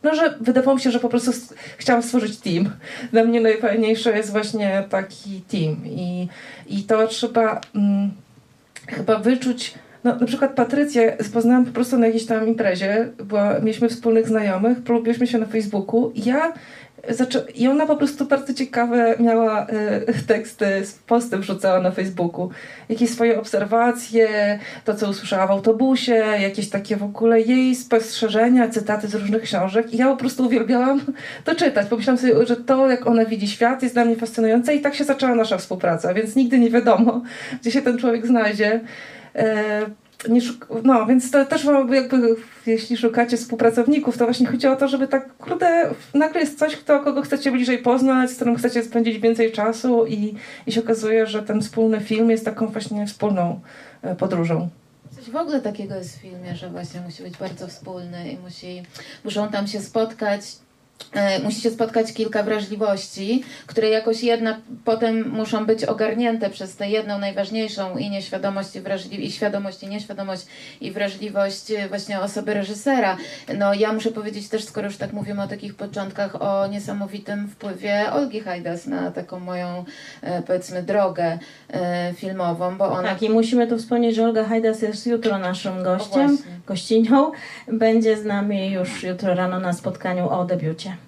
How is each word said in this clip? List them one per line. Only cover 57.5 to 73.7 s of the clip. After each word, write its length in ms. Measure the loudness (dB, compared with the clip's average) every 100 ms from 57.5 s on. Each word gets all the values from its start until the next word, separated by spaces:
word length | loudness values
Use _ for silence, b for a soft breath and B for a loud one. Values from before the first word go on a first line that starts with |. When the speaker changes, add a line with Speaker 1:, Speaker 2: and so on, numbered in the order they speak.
| -10 -16
Speaker 2:
wspólny 640 | -16 -14 -14 -12 -12 -12
i 60 | -14
musi, 460 | -16 -16 -16 -16 -16 B B B
muszą 240 | -6 -4 -2
tam 180 | -2 -4
się 120 | -6
spotkać, 600 | -4 -2 -2 -2 -4 -4 -6 -20 _ _ _ _ -8
e, 260 | -2 0 0
musi 220 | -2 -2
się 80 | -2
spotkać 440 | -2 0 0 -2
kilka 300 | -2 -2 -2
wrażliwości, 1000 | 0 -2 -4 -2 -2 -2 -6 -8 -2 -2 B B -4
które 220 | 0 2
jakoś 340 | 2 0 0
jednak 340 | 0 0 0 -4 -12 -6 -2
potem 440 | 0 2 0 -2
muszą 360 | -4 -2 -2 0
być 180 | 0 0
ogarnięte 640 | -2 -2 0 0 0 -4
przez 260 | -6 -14 -8
tę 140 | -4
jedną 300 | -2 -2 -6
najważniejszą 800 | -4 -4 -4 -4 -6 -6 -6 -6
i 120 | -6
nieświadomość, 680 | -6 -6 -6 -4 -4 -8 -10
i 60 |
wrażli-, 440 | -6 -8 -6 -8 -8
i 60 |
świadomość, 520 | -2 -2 -2 -6 -10
i 40 | -10
nieświadomość, 580 | -10 -10 -10 -8 -8 -10 B B B
i 100 | -10
wrażliwość, 800 | -4 -4 -4 -6 -2 -2 -4 -8
e, 160 | -6 -4
właśnie 300 | -8 -6 -6
osoby 340 | -4 -4 -4
reżysera. 640 | -4 -4 -4 0 2 2 -2 B B -10 -2
No, 160 | 0